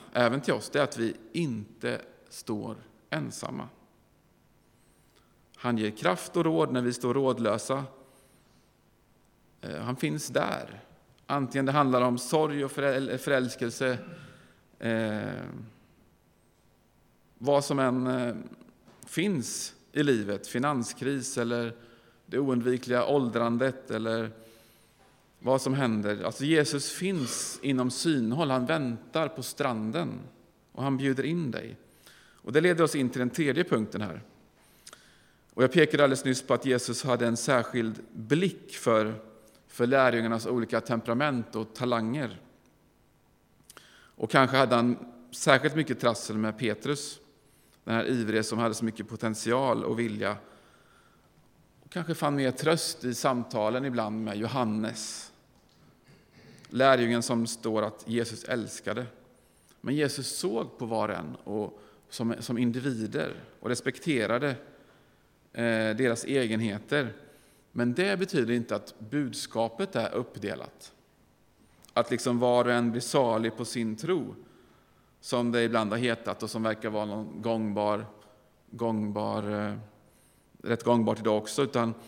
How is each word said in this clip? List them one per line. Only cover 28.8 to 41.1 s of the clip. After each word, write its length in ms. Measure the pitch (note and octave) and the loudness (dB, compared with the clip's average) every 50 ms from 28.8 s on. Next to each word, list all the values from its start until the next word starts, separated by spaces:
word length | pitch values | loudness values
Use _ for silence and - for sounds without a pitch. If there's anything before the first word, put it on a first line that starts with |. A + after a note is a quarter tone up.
| C3+ A#2+ A#2 A2 - - - D#3+ D#3 C#3+ | 0 -2 -4 -6 -8 -4 -2 -2 -2 -2
på 140 | - C#3 | -4 -8
stranden 760 | A#2+ - - - C#3+ C3 A#2 A2 G#2+ A2+ B2 E3+ D#3+ A#2+ G#2 F#2+ - - - - - _ _ _ _ _ | -10 -8 -4 -2 -2 -2 0 -2 -2 -2 -2 -2 -4 -4 -6 -10 -12 -16 -20 -20 -20 _ _ _ _ _
och 100 | - - | -8 -4
han 140 | C3 C#3 C3+ | -2 0 0
bjuder 280 | B2+ C#3 C3+ C3 C3+ B2 | 2 2 0 0 0 0
in 260 | D3 E3+ F3 D#3+ B2 | 0 0 -2 -2 -2
dig. 260 | - - - A2+ - - - - _ _ - - - - - - _ - - - | -4 -6 -8 -10 -14 -16 -20 -20 _ _ -20 -20 -20 -20 -20 -20 _ -14 -4 2
Och 40 | |
det 80 | B2 D#3 | 2 4
leder 240 | E3 F3+ E3+ E3 E3 | 4 4 4 4 2
oss 100 | D3 - | 2 2
in 160 | C#3+ C3 A#2+ | 0 0 0
till 80 | - B2+ | 0 0
den 120 | B2 A#2+ | -2 -2
tredje 340 | - E3+ D3+ C#3 B2 D#3+ F3+ | 0 0 0 2 2 2 2
punkten 360 | - C#3+ A2+ G#2+ - - G2+ | 2 2 0 0 -2 -4 -6
här. 220 | G#2+ F2+ D#2+ A#2 - - - - - _ _ _ _ _ _ _ - - - - - - - _ _ _ _ _ _ _ - | -6 -6 -8 -10 -14 -18 -20 -20 -20 _ _ _ _ _ _ _ -20 -20 -20 -20 -20 -20 -20 _ _ _ _ _ _ _ 0
Och 80 | - | 2
jag 100 | B2+ B2+ | 4 6
pekade 320 | F3 F3 D3+ D3+ - C#3+ D3 | 8 6 6 6 6 6 6
alldeles 200 | C3+ C3 C3 - | 6 6 2 0
nyss 180 | C3+ B2+ B2+ | 0 0 0
på 120 | - - B2+ | 2 0 0
att 120 | A#2+ - | 2 2
Jesus 380 | C3+ B2+ A#2+ - - A2+ - - | 2 2 2 0 -2 -4 -2 0
hade 220 | C3 B2 A#2 A#2+ | 0 2 2 2
en 100 | A#2 A#2 | 2 0
särskild 640 | A#2 - D3+ C3+ A#2+ A#2 - - A#2+ A2+ A2+ A2 - - - | 0 2 2 2 2 2 0 -2 -2 -2 -2 -4 -6 -12 -14
blick 640 | - A2+ A2 A2 C#3 E3+ G3+ F3 - - - - - | -12 -6 0 2 2 4 4 2 -2 -4 -14 -16 -10
för, 380 | - - A#2+ A2+ A2 G#2+ A2 A2 A2 - - - - - - - - _ | -2 2 4 6 6 4 2 -2 -6 -10 -16 -20 -20 -20 -20 -20 -20 _
för 200 | - - - A#2+ | -10 -2 0 2
lärjungarnas 600 | A#2+ C#3 C3+ C3 B2 A#2+ A2+ A2+ A2+ A2+ A2 A2+ | 4 6 6 6 6 4 4 2 0 0 0 -2
olika 340 | A2 B2 A#2+ A2 A2 A#2+ A2+ | 0 0 0 0 0 0 -2
temperament 760 | - - A#2+ A2+ - A#2+ | 0 0 -2 -2 0 0